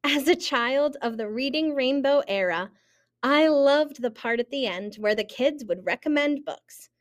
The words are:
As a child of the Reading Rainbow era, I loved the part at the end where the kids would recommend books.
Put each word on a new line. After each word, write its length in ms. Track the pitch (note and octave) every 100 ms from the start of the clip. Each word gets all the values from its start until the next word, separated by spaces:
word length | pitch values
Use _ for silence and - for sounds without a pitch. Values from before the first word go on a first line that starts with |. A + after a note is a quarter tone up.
As 240 | C#4+ D4 C#4
a 80 | E4+
child 600 | - C4+ A#3+ C4+ D4 C#4+
of 160 | A#3 A3+
the 140 | G#3
Reading 440 | A3 C#4 D4+ D#4
Rainbow 480 | C#4 B3+ C#4 C4+ C#4+ -
era, 440 | G3 F#3 E3+ F#3+ _ _ _ _ _
I 240 | B3+ D4 D#4
loved 560 | D4 C#4 C#4+ D4+ C4+
the 80 | A#3+
part 280 | A3 A#3 A#3
at 120 | A#3+
the 160 | C#4 A#3
end 300 | F3+ G#3 G#3+
where 180 | G#3
the 100 | G#3
kids 400 | G#3 - C4+ D4+
would 220 | G#3+ F3+ F#3
recommend 580 | A#3+ D#4 C#4+ D4 C#4+
books. 460 | D4 - _ - - _